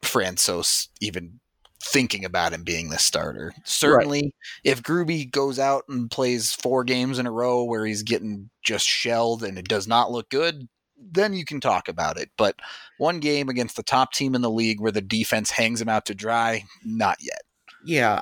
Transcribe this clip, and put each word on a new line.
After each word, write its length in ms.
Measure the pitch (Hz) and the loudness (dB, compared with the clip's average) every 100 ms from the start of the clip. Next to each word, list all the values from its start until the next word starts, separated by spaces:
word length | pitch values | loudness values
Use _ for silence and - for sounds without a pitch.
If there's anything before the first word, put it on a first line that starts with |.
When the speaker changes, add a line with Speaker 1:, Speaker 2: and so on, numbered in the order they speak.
Speaker 1:
Francouz 880 | - 120 95 90 - 87 - - - _ | -2 0 0 0 0 0 0 0 -2 _
even 380 | 104 90 85 117 _ _ _ _ | -6 -6 -10 -18 _ _ _ _
thinking 420 | - 139 123 101 92 | 0 2 2 -2 -2
about 260 | 87 85 | 0 0
him 120 | 82 | -2
being 260 | 85 82 82 | -4 -4 -4
the 80 | - | 0
starter. 540 | - 78 78 53 82 - | 0 0 -4 -6 -10 -12
Speaker 2:
Right. 100 | - | -6
Speaker 1:
Certainly, 640 | - 147 151 143 143 143 - - - | 2 6 6 6 0 -2 -6 -16 -2
if 180 | 135 131 | 0 0
Gruby 480 | 127 175 165 165 127 | 0 0 2 -2 -2
goes 280 | 139 139 131 | 0 0 2
out 260 | 139 139 - | 2 0 -2
and 220 | 127 117 | -6 -4
plays 420 | - 127 120 107 | 0 0 0 -2
four 300 | - 127 131 | -2 0 2
games 340 | 123 127 127 127 | 2 0 0 -2
in 80 | 123 | -2
a 40 | |
row 320 | 113 123 123 | 0 0 2
where 220 | 120 110 110 | 0 -2 -2
he's 160 | 107 | -2
getting 480 | 110 110 107 101 101 _ | 0 -2 -2 -8 -12 _
just 240 | - 104 - | -4 0 0
shelled 580 | - 120 117 117 113 | 0 0 2 2 0
and 120 | 104 92 | -4 -6
it 100 | 92 | -2
does 180 | 107 101 | -2 4
not 240 | 117 107 | 2 4
look 180 | 120 - | -2 -2
good, 380 | 135 165 151 123 _ _ _ | 0 0 -2 -14 _ _ _
then 340 | 208 170 208 | -2 0 2
you 120 | 190 | 0
can 160 | 151 147 | -6 -2
talk 280 | 127 92 - | 0 0 -2
about 300 | 82 80 - | -4 -4 -4
it. 120 | - - | -8 0
But 200 | 101 - - - - - | 0 0 -12 -18 -20 -2
one 220 | 156 170 | -2 0
game 280 | 147 147 135 | 0 0 0
against 280 | 123 113 - | -2 -4 -4
the 60 | |
top 300 | - 131 127 | 2 2 2
team 220 | - 139 | 0 0
in 80 | 127 | 0
the 80 | 120 | 2
league 300 | 113 113 104 | 2 2 2
where 100 | 110 | 0
the 80 | 104 | -2
defense 500 | 98 113 110 110 107 | -2 -2 0 0 0
hangs 300 | - 113 117 | 0 0 0
him 80 | 113 | 0
out 180 | 107 - | 0 -2
to 80 | |
dry, 500 | 98 110 117 117 110 107 - | -6 -2 0 0 -2 -6 -14
not 340 | 110 113 98 - | -8 0 0 0
yet. 220 | - - - _ - - | -6 -12 -16 _ -20 -16
Speaker 2:
Yeah, 380 | - 151 113 101 | -2 2 4 2